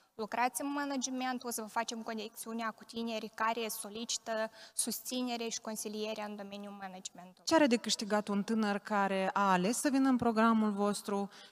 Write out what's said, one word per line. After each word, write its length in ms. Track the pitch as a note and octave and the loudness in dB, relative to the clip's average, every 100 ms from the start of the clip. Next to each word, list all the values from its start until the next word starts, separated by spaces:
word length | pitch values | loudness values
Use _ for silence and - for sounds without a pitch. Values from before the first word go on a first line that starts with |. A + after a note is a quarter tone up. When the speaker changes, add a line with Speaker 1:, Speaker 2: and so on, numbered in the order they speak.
| _ | _
Speaker 1:
Lucrați 480 | - G#3+ - B3 - | -10 -4 0 0 0
în 100 | C#4+ | -4
management, 720 | C#4+ C#4+ C4+ C4 B3+ B3+ B3 | -4 -4 -4 -4 -4 -4 -4
o 60 | A#3+ | -6
să 100 | A#3 | -6
vă 60 | G#3+ | -4
facem 360 | A#3 A3+ A3+ | -4 -4 -6
conexiunea 680 | A3 A3 G#3+ - A3+ A3+ A3+ | -8 -8 -8 -12 -10 -6 -6
cu 140 | - | -8
tineri 440 | - A3+ A#3 A3 G#3+ | -12 -6 -4 -6 -8
care 400 | - A3 A#3 A3 | -4 -2 -2 -4
solicită 800 | - G#3 G#3+ A#3+ - - A3 A3 - - | -6 -10 -10 -6 -6 -4 -4 -4 -6 -10
susținere 720 | - - - - B3+ B3 A#3 A#3 | -4 -4 -4 -6 -4 -4 -4 -4
și 120 | - | -6
consiliere 640 | - G#3+ G#3+ G#3+ G#3+ G#3+ | -6 -8 -6 -6 -6 -6
în 140 | G#3 G#3 | -8 -10
domeniul 360 | G3 G3+ G3+ | -12 -12 -12
managementului. 720 | G3+ G3 F#3 - F3+ F3+ - | -12 -12 -12 -14 -16 -20 -4
Speaker 2:
Ce 100 | - | 4
are 120 | D#4+ D4 | 6 8
de 100 | A#3 | 6
câștigat 520 | A3 - G3+ G#3+ G#3 | 2 -2 2 0 2
un 140 | G3+ | 0
tânăr 360 | G3+ A3+ G#3+ G3+ | 2 2 2 0
care 520 | - G#3 G3 F#3+ F#3+ | 0 2 2 2 2
a 200 | F#3+ G3 | 4 6
ales 260 | F#3 F#3 B3+ | 6 4 2
să 100 | D4 | 2
vină 200 | C4 C4+ | 4 6
în 80 | B3 | 4
programul 540 | A#3 A3 A3+ A3 G#3+ | 4 4 6 6 4
vostru 580 | G3+ G3+ G3+ - G3+ G3 - - | 2 0 0 -2 -4 -4 -8 -20